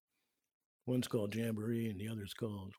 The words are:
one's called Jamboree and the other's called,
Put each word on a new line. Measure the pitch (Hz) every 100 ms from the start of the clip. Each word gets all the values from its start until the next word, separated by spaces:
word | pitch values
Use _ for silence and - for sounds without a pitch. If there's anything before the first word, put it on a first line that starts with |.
| _ _ _ _ _ _ _ _ -
one's | 127 -
called | 120 101
Jamboree | 110 117 107 110 117 113
and | 98
the | 107
other's | 110 98
called, | - 113 101 98